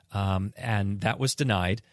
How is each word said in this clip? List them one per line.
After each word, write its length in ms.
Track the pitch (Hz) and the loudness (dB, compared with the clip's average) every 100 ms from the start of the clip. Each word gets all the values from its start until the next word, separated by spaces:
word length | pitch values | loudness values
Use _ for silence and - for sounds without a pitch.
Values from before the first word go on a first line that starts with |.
| _ | _
um, 400 | 101 98 95 98 - | -2 0 0 -2 -6
and 440 | 117 104 98 101 | -2 0 0 0
that 180 | 110 117 | -2 0
was 160 | 131 | -2
denied. 480 | - 135 98 90 110 - | 0 2 2 2 0 -6